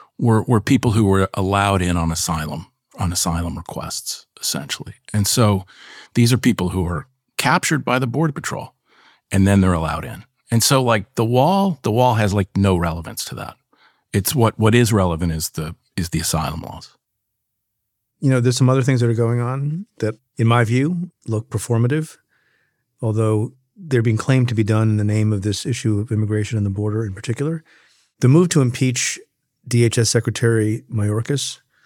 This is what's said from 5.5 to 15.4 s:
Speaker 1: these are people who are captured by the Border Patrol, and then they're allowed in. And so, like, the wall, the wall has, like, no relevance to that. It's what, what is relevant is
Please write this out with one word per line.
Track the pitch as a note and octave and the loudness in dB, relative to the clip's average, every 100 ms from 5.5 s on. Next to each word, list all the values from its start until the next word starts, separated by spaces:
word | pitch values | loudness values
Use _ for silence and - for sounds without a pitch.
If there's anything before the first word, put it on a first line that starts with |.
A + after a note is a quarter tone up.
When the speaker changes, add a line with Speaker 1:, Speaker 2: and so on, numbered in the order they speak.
| G2 F#2+ - - - - | 2 -2 -20 -20 -20 -6
Speaker 1:
these | - A#2 | 2 4
are | B2 | 4
people | B2+ G#2+ F2+ | 2 0 -2
who | F#2 F2 | -2 -4
are | E2+ - _ _ - | -6 -10 _ _ -4
captured | C3+ E3+ - D3+ | 0 0 0 -4
by | A#2+ B2+ | -2 -2
the | B2+ | -2
Border | B2+ D#3+ | -2 -2
Patrol, | C#3 - F2+ - _ _ _ _ _ - | -4 -8 -10 -12 _ _ _ _ _ -4
and | G2 G2 | 2 4
then | G2 | 4
they're | F#2 | 4
allowed | F2 D#2+ D2+ - | 2 -2 -6 -8
in. | A2 - _ - | -12 -18 _ -2
And | A#2 | 0
so, | - C#3 | 2 2
like, | B2+ A2 G2 - | 2 0 -2 -4
the | |
wall, | A2+ B2 C#3+ G3 G3 D#3+ | 0 2 2 2 0 -2
the | - | -2
wall | A2 B2+ | 2 2
has, | A2 G#2+ | 2 2
like, | G#2 F#2+ G2 | 0 0 2
no | G2+ F#2 | 2 2
relevance | E2+ E2 D#2+ A2 - | 0 -4 -10 -12 -10
to | |
that. | A#2+ - - _ _ _ _ _ | -10 -14 -16 _ _ _ _ _
It's | G2+ F#2 | -4 -2
what, | C#3+ A2+ - | 2 0 2
what | G#2+ | 4
is | A#2+ A#2 | 4 4
relevant | G#2+ F#2 D#2+ F2 | 2 0 0 -2
is | D#2+ | -2